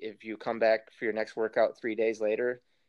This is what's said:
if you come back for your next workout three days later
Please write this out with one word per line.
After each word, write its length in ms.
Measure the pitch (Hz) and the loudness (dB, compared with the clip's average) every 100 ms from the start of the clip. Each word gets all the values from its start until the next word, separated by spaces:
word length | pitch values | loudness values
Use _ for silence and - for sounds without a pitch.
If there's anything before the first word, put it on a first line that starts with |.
if 220 | 107 101 | -12 -12
you 140 | 110 104 | -12 -8
come 220 | 123 113 | -6 2
back 320 | 113 110 - | 4 2 -2
for 140 | - 113 | -6 -4
your 80 | |
next 220 | 110 107 117 | -2 -4 -4
workout 420 | 110 120 107 - | -2 2 0 0
three 180 | 117 110 | -6 0
days 240 | 110 107 | 0 0
later 420 | 107 113 123 123 _ _ | 0 0 -2 -4 _ _